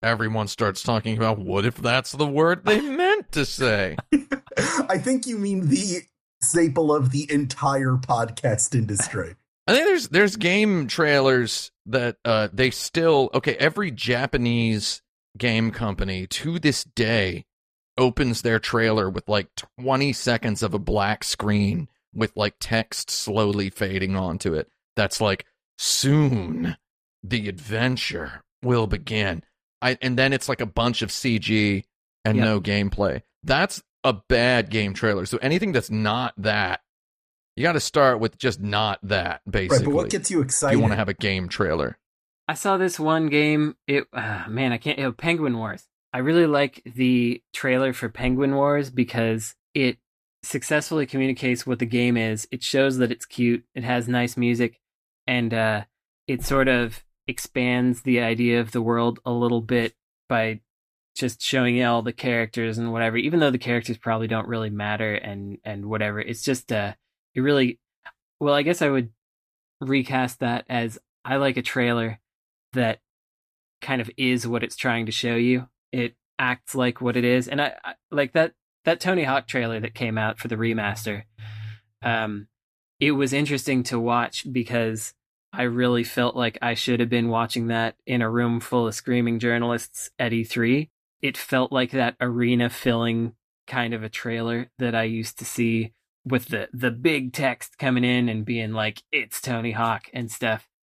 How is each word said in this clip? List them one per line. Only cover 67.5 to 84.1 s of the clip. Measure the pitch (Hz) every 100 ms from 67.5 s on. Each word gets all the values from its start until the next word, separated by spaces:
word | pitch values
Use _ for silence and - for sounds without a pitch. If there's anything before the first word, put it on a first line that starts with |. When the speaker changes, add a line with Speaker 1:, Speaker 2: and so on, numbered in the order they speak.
| 143 127 - _ _ - _ _ _
Speaker 3:
well, | 147
I | 143
guess | 147 175
I | 151
would | 135 117 _ _ _ _ _ _ _
recast | 135 135 127 135 127 -
that | 123 120 -
as | 123 117 110 _ _
I | - 135
like | 139 123
a |
trailer | 123 - 120 120 113 107 _ _ _ _ _
that | 131 117 110 _ _ _ _ _ _ _ _
kind | - 131
of | 113 -
is | 131 127 117
what | 117
it's | 120 -
trying | 135 117 113
to |
show | 107 120 117
you. | 120 127 123 _ _
It | 131 120 _ _ _
acts | 127 127 -
like | 139 123 120
what | 123 120
it |
is. | 123 127 123
And | 143
I, | 147 -
I, | - - _
like, | 147 139
that, | 165 165 _ _ _
that | - 170
Tony | 185 185
Hawk | 143 135 -
trailer | 139 117 113
that | 113
came | 110 120 110
out | 110 110
for | 120
the | 113
remaster, | 113 113 104 101 - 104 - _ - - - - _ _
um, | 120 113 110 104 104 _ _ _ _ _
it | 139
was | 143 139
interesting | 139 147 143 135 131
to | 123 123
watch | 117